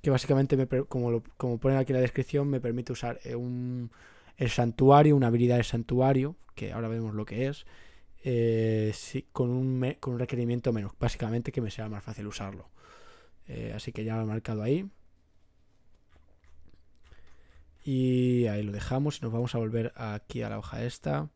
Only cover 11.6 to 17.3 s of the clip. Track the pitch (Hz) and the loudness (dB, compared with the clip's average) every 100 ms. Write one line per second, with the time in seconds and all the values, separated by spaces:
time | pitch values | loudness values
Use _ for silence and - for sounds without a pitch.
11.6 | 110 - 107 104 - 110 104 - 101 101 | -6 -6 -10 -10 -12 -10 -10 -8 -10 -12
12.6 | - - - - - - - - - 113 | -18 -20 -20 -20 -20 -20 -20 -20 -14 -10
13.6 | 113 107 - 113 110 113 110 113 113 110 | -8 -8 -8 -6 -4 -4 -2 -4 -4 -4
14.6 | 110 151 196 - - _ _ _ _ _ | 0 0 -2 -14 -20 _ _ _ _ _
15.6 | _ _ - - _ - - - - - | _ _ -20 -20 _ -20 -20 -20 -20 -20
16.6 | - - - - - - - | -20 -20 -20 -20 -20 -20 -20